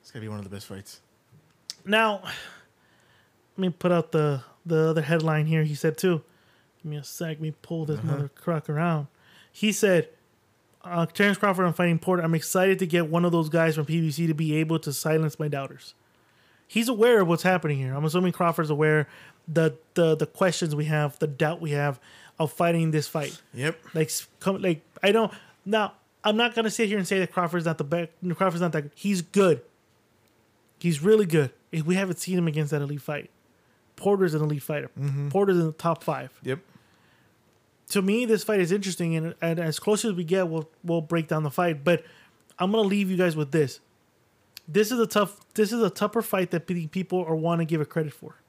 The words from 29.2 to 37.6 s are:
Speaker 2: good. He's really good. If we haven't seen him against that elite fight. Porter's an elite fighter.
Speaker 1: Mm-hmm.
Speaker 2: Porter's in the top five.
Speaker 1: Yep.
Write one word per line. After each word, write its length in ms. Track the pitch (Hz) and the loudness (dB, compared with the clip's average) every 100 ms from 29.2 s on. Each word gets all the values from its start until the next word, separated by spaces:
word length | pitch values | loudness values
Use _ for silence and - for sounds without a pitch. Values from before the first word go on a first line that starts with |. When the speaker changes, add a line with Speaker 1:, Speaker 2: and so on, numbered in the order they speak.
Speaker 2:
good. 420 | 160 196 190 135 - _ _ _ _ _ _ _ _ _ _ _ | 0 2 4 4 -2 _ _ _ _ _ _ _ _ _ _ _
He's 240 | 170 147 | -2 0
really 240 | 170 220 196 | 4 4 6
good. 240 | 160 135 - _ | 2 2 -4 _
If 120 | 165 | -6
we 120 | 156 185 | -2 0
haven't 220 | 196 160 | 0 -4
seen 180 | - 180 | -2 0
him 80 | 170 | 0
against 240 | 151 147 | 0 -2
that 120 | 151 | -2
elite 200 | 143 147 | -4 -8
fight. 280 | - 147 - _ _ _ _ _ _ - | -8 -10 -10 _ _ _ _ _ _ -4
Porter's 360 | 196 202 185 | 0 2 2
an 60 | 151 | 2
elite 200 | 151 147 | -2 -4
fighter. 280 | - 151 135 - | -4 -6 -6 -6
Speaker 1:
Mm-hmm. 300 | 143 139 143 | -4 -4 -2
Speaker 2:
Porter's 300 | 190 202 180 | 0 2 4
in 80 | 160 | 2
the 60 | |
top 300 | 156 170 165 | 0 -2 -2
five. 260 | - 139 131 _ | -4 -6 -8 _
Speaker 1:
Yep. 180 | - 143 _ - _ _ _ _ _ _ _ _ | -6 -6 _ -20 _ _ _ _ _ _ _ _